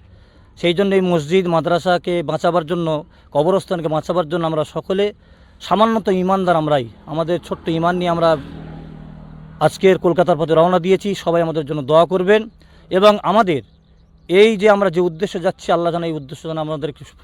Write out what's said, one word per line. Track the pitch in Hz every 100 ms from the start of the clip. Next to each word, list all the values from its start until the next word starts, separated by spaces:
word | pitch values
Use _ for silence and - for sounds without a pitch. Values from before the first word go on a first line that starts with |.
| - - - - - -
সেই | 170
জন্য | 175 196 196
এই |
মসজিদ | 185 170 147 190 175
মাদ্রাসাকে | 165 151 170 180 175 185 175
বাঁচাবার | 147 151 175 165 156
জন্য, | 175 165 151 165 - _
কবরস্থানকে | 143 160 190 - 175 156
বাঁচাবার | 156 - 175 151
জন্য | 170 160
আমরা | 156
সকলে | 147 160 - 190 208 208 _ - - -
সামান্যত | - 190 226 226 208
ইমানদার | 185 185 196 180 165
আমরাই, | 151 147 113 - -
আমাদের | 151 165 175
ছোট্ট | - 185 -
ইমান | 160 170 180
নিয়ে | 175
আমরা | 170 165 160 - - - - - - - - - - - -
আজকের | 151 - 190 185
কলকাতার | 180 165 170 151
পথে | 156 160
রওনা | 175 185
দিয়েছি। | 175 185 202 190
সবাই | 170 170
আমাদের | 165 156 139
জন্য | 151
দোয়া | 135 160 165
করবেন | 185 185 214 220 - - - -
এবং | 180 208 208
আমাদের | 160 208 185 139 - _ _ _ _ _ -
এই | 185 220 208
যে | 214
আমরা | 202 196
যে | 165
উদ্দেশ্যে | 180 160 202 185
যাচ্ছি, | 180 - -
আল্লাহ | 170 170
যেন | 170
এই | 170
উদ্দেশ্য | 156 135 156 160
যেন | 160
আমাদেরকে | 156 156 147 - - -